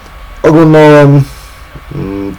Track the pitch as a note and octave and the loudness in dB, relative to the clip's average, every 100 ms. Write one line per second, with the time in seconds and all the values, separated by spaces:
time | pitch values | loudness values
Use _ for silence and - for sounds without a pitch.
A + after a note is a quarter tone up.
0 | - - - - D#3+ D#3 D#3+ D#3 D3+ D3 | -20 -20 -20 -6 -2 0 2 2 4 4
1 | C#3+ C#3+ C3+ - - - - - - F#2+ | 4 2 -2 -8 -20 -20 -20 -20 -18 -14
2 | F#2+ G2 G2 | -12 -12 -12